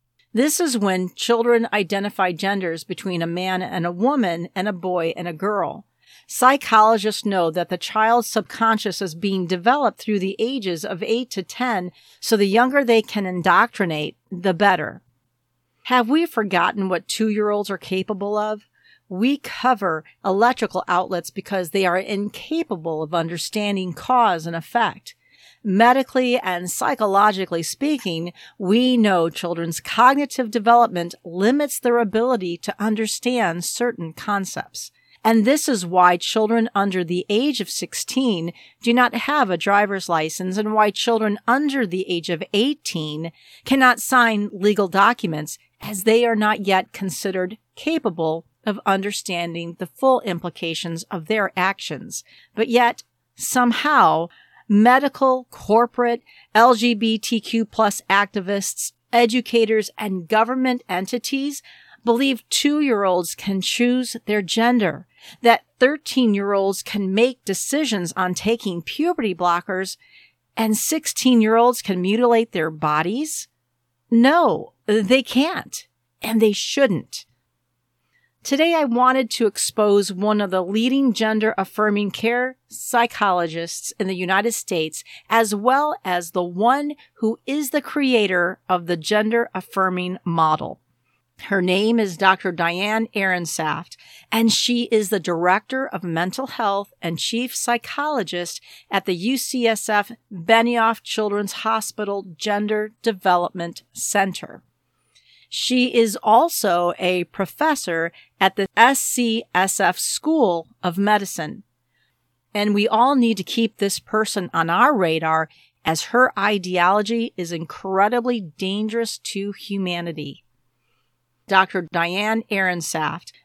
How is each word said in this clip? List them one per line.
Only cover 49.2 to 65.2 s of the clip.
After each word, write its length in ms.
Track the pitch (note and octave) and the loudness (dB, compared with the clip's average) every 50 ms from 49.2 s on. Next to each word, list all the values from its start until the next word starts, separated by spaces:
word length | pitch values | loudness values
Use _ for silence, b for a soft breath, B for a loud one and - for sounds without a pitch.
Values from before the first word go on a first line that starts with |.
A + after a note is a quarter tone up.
| - - F#3 E3+ E3+ E3+ E3 E3+ E3+ E3+ E3+ - | -8 -6 -6 -6 -6 -6 -6 -8 -10 -10 -10 -10
the 80 | F#3 - | -12 -12
full 320 | _ - C4+ C4 C4 A#3+ | _ 0 2 2 2 2
implications 840 | - G#3 F3 E3 - F3 - - F3+ E3 D#3+ - - E3+ E3 E3 - | 0 -2 -6 -6 -6 -8 -8 -8 -6 -6 -6 -6 -6 -8 -8 -10 -10
of 220 | - G3+ F3 D#3 | -10 -10 -8 -6
their 240 | D#3 G#3+ A3 G3+ F#3 - | -4 -2 -2 -2 -2 -2
actions. 680 | - F3+ F#3+ F#3+ - - - D#3 - - - - - b b b b b b _ | -2 -2 -2 -2 -4 -8 -10 -10 -10 -10 -12 -14 -14 b b b b b b _
But 140 | - A3+ - | -4 -2 2
yet, 340 | A3+ B3 B3 A#3 - - - _ _ _ _ _ _ | 2 4 4 2 0 -4 -10 _ _ _ _ _ _
somehow, 920 | - - - - B3+ B3 A#3+ A#3 - - D4 D4+ C4 G3 D#3+ D#3 D#3+ E3+ F3 b b b b b b b - | -12 -8 -2 0 2 2 2 2 0 0 2 4 6 6 6 4 2 -2 -6 b b b b b b b 2
medical, 800 | G3+ G3+ A3 A#3+ B3+ C4+ C#4+ C4+ - - C4+ C4 B3+ B3+ B3 _ | 4 6 6 6 6 6 4 0 0 0 2 2 2 0 -4 _
corporate, 720 | - - - - G#3 A3+ A#3+ A#3 _ - A#3+ A#3 A#3+ A#3+ b b b b b b - | -20 -8 0 2 4 4 4 2 _ 0 0 0 -2 -4 b b b b b b 4
L 220 | G#3+ A#3 B3+ B3 | 6 6 6 6
G 180 | G#3+ A#3 A#3+ A#3 | 4 2 0 0
B 240 | G3+ A3+ A3 A3 G#3+ | 0 0 -2 -2 -2
T 220 | - - A#3 A3 | -2 -2 -4 -4
Q 240 | - - - A3+ A3 | -2 -2 -2 -2 -2
plus 360 | - - - A3 G3+ - - - - | -2 0 0 0 0 0 -2 0 2
activists, 840 | G3 - - D4 - G#3 F3+ F#3 G3+ G3 G3 - - - - - - _ _ _ | 4 4 2 2 -2 -6 -4 -4 -4 -4 -4 -6 -8 -8 -10 -12 -12 _ _ _
educators, 760 | - A#3+ A#3+ A3 A#3 B3+ A#3+ - - A#3 A3+ G#3 A3+ A3 G3+ - - - | 2 4 4 4 2 0 -2 0 2 2 2 2 2 0 -2 -4 -8 -10
and 300 | G#3+ G3+ F#3+ F#3 E3+ D#3 | -8 -6 -6 -6 -4 0
government 560 | A3 G#3+ A3+ A3+ C4 C4 B3+ B3+ B3 B3 - - | 2 2 2 2 0 0 0 0 -2 -2 -4 -6
entities 760 | F#3 F3+ G3 - - A#3+ - - C#4 C4+ C#4 D4 C#4 - B B B B B B B B - | -6 -4 -4 -4 -6 -6 -4 -4 -4 -4 -4 -6 -8 -10 B B B B B B B B 0
believe 440 | A#3 A#3 A#3+ C#4 C4+ C4 A3+ - - | 0 2 2 2 0 0 -2 -4 -6
two-year-olds 840 | - - - C#4+ D4 D4+ D4+ C#4 A3+ G3+ G3+ F#3+ F3+ F3+ F3 - - | -2 0 2 2 2 2 2 2 2 2 2 2 2 0 0 -4 -8
can 260 | - - G3 G3 F#3+ | -8 -6 -4 -4 -4
choose 560 | F3+ - - - A#3+ B3 B3 B3+ B3+ - - A#3 - | -4 -4 -2 0 2 2 2 0 -2 -4 -8 -10 -6
their 140 | - G#3 G#3 | -4 -2 -2
gender, 680 | F#3+ E3+ - A3 A3+ A#3+ B3 A#3+ G#3 E3+ C#3 C3+ - B B B | -2 -2 0 2 2 4 4 2 2 0 -2 -4 -10 B B B